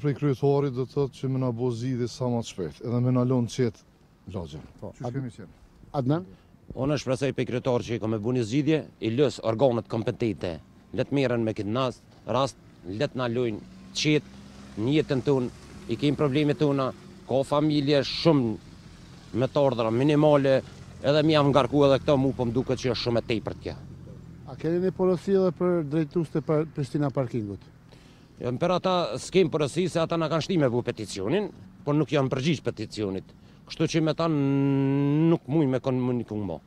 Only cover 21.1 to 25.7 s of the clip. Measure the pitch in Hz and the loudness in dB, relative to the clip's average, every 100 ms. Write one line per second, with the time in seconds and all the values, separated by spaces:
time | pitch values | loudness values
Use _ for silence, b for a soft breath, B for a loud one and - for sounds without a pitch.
21.1 | 151 151 151 143 135 135 143 143 131 - | 2 4 4 6 4 4 4 6 4 4
22.1 | 143 135 127 120 113 127 127 131 113 120 | 2 2 0 -2 0 -2 -2 -2 -2 0
23.1 | 117 - 113 - 87 - - - - - | 0 0 -2 -4 -8 -10 -10 -12 -18 -18
24.1 | - - - - 131 156 175 185 175 185 | -18 -18 -18 -16 -6 -2 0 0 0 2
25.1 | 180 - 190 185 160 180 | 2 2 2 2 2 2